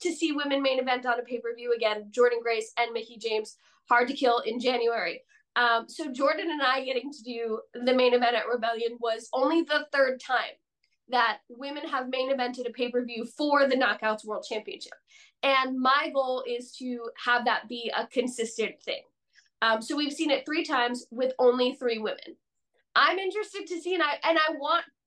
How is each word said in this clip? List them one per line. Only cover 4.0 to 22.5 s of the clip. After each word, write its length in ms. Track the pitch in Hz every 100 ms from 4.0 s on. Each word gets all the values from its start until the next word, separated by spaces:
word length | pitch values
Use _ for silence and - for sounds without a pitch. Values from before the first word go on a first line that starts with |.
| 247
to 60 |
Kill 260 | 269 247 240
in 180 | - 240
January. 640 | 247 240 233 226 170 143 - _ _ 240
Um, 320 | 240 226 226
so 240 | - 311
Jordan 380 | 247 302 311 330
and 120 | 294
I 220 | 262 269
getting 260 | 262 262 269
to 120 | 277
do 380 | 226 233 233 220 -
the 200 | 240 247
main 200 | 254 254
event 220 | 247 240 233
at 100 | 220
Rebellion 520 | 240 220 226 233 240
was 280 | 233 226 -
only 300 | 262 277 339
the 240 | 294 294 294
third 280 | 277 262 254
time 340 | - 240 160 - _ _ _ _ -
that 300 | 247 226 214 -
women 400 | 240 277 285 302
have 200 | 277 254
main 220 | 254 262
evented 380 | 269 247 247 247
a 40 |
pay-per-view 520 | 240 240 247 247 226 233 -
for 300 | 294 277 269
the 80 |
Knockouts 500 | 269 226 208 220 220
World 220 | 214 202 -
Championship. 440 | 220 - - - - _ - - _
And 380 | 277 269 262 262
my 300 | 254 277 311
goal 300 | 269 262 254 -
is 240 | 240 247 -
to 340 | 254 240 233 -
have 220 | - 240 233
that 220 | 214 214
be 220 | 240 233 -
a 100 | 240
consistent 720 | 254 247 240 226 - 208 -
thing. 200 | - - - _ _ _ _ -
Um, 220 | 226 226
so 140 | 233 294
we've 160 | 285
seen 180 | 294 302
it 160 | 269 -
three 180 | 311
times 420 | 311 269 240 247 -
with 220 | 233 254 254
only 360 | 247 247 247
three 240 | 269 247 220
women. 380 | 208 - - - _